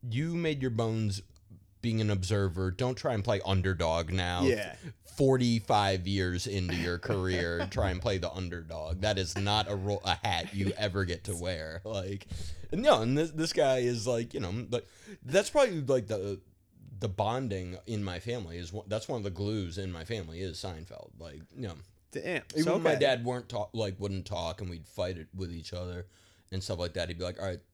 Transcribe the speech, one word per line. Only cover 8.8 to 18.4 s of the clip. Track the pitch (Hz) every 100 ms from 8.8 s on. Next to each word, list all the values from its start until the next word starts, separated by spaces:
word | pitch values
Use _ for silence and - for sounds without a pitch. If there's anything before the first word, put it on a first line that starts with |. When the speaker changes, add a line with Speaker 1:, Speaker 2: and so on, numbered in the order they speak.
| 78 90
Speaker 1:
That | 104 98
is | 92 -
not | 101 104 104
a | 104
ro-, | 95 104
a | 98 - 110
hat | 87 85
you | 95 98 90
ever | 104 95
get | 92 87
to | - 87
wear. | 87 87 78 80
Like, | 95 107 95 98 - - - - -
no, | 170 269 185
and | 113 139
this, | 165
this | 151 160
guy | - 147 131
is | 123 120 107
like, | 120 117
you | -
know, | 87 101 107
like, | 110 - - - 202
that's | 123 170 202
probably, | 302 262 175
like, | 131 131 104
the, | 107 98 95 - _ _ _ - 101
the | 104
bonding | 92 104 120 131 98 90 90 -
in | 110
my | 101 87
family | 117 120